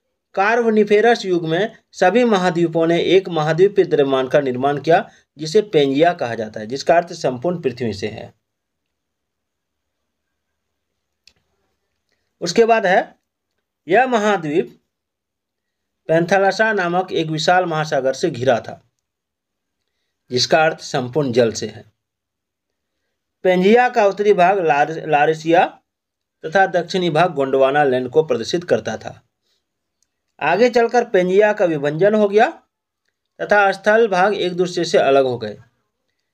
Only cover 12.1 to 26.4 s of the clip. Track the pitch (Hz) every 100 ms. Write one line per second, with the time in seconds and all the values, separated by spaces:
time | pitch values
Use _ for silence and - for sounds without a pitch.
12.1 | _ _ _ 175 233 226 226 190 202 311
13.1 | _ _ _ _ _ _ _ - 208 254
14.1 | 233 208 190 156 165 - _ _ _ _
15.1 | _ _ _ _ _ _ _ _ _ -
16.1 | 160 170 190 196 190 220 202 175 180 180
17.1 | 156 160 156 165 180 175 156 151 143 127
18.1 | 131 175 120 127 113 - - _ _ _
19.1 | _ _ _ _ _ _ _ _ _ _
20.1 | _ - 123 - 165 160 160 - 143 123
21.1 | 151 139 117 113 107 107 113 - _ _
22.1 | _ _ _ _ _ _ _ _ _ _
23.1 | _ _ _ 185 180 190 240 247 247 202
24.1 | 196 208 180 175 202 156 143 151 160 156
25.1 | 143 156 156 160 170 349 - _ _ _
26.1 | _ _ _